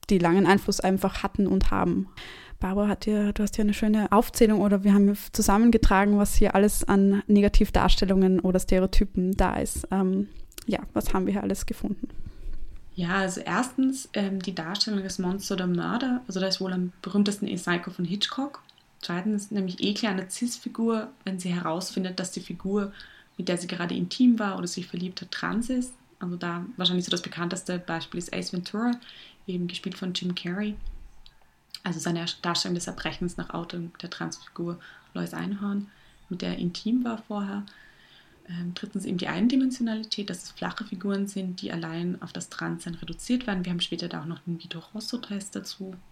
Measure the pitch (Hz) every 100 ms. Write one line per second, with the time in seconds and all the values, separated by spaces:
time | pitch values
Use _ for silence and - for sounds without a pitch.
0 | - 196 175 185 175 196 - 196 185 190
1 | 190 - 196 - 190 190 - 196 185 175
2 | 190 - - - - - 185 196 208 190
3 | - 214 208 208 208 - 208 202 220 214
4 | 208 208 247 - 220 214 202 196 202 202
5 | 202 202 - - 208 202 233 226 - 190
6 | 202 208 202 - 196 196 208 - - 196
7 | 196 196 - 208 202 - 214 - 180 -
8 | 190 190 190 185 185 185 - 185 185 -
9 | 202 - 185 190 185 - - - - 190
10 | 185 190 208 - - - - 202 - -
11 | - 196 190 202 196 190 - - 202 208
12 | - - - - - - - - - -
13 | 175 196 190 185 - 180 254 - 262 262
14 | - 220 196 190 190 180 160 175 - 202
15 | 190 - 180 196 - 190 180 175 170 220
16 | 262 247 - 185 190 190 190 185 180 -
17 | - 202 202 202 - 180 175 175 175 175
18 | 170 202 - - 285 - _ _ _ _
19 | - 175 214 208 202 202 190 180 196 208
20 | 220 185 185 - 240 - - - 226 226
21 | 220 - - 190 180 175 165 165 185 -
22 | 185 185 180 - - 175 190 202 202 -
23 | - - _ - 180 175 175 175 175 -
24 | 180 - 247 226 202 190 175 - 180 180
25 | 185 185 180 - - 196 233 254 254 -
26 | _ - 180 175 175 175 185 247 180 180
27 | 175 180 - - 170 180 - 180 175 165
28 | - 175 - 185 180 180 180 208 240 240
29 | - - - - - 180 175 - 196 185
30 | 185 180 180 180 170 185 208 208 - -
31 | - - - _ _ _ _ - - 160
32 | 175 170 170 - 175 175 - 175 175 -
33 | 160 160 175 - - 165 170 175 170 -
34 | 175 - 165 - - - 170 175 - -
35 | _ 180 170 165 175 196 202 202 202 _
36 | _ _ - 180 180 180 175 - 214 247
37 | 240 220 - 208 196 202 202 - - _
38 | _ - _ _ - 175 175 175 - 196
39 | 190 175 - 170 233 269 262 247 226 220
40 | 214 - 202 180 - - 180 - 214 185
41 | 202 196 196 196 185 180 196 170 165 165
42 | 175 180 175 180 - - 165 170 - 170
43 | 165 165 - 247 233 190 175 175 - 170
44 | 170 165 156 170 - 165 175 170 - 214
45 | - 247 - 202 196 196 190 - 190 180
46 | -